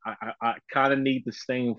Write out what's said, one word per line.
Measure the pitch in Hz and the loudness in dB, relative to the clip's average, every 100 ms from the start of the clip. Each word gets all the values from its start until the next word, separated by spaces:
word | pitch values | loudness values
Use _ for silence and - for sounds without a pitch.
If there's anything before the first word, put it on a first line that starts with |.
| 110 | -8
I, | 104 | -8
I, | 110 - | -8 -4
I | 117 - - | -2 -2 -2
kinda | 139 135 139 | 2 4 4
need | 135 131 123 | 2 0 -2
the | |
same | - - 127 123 | -8 -4 0 0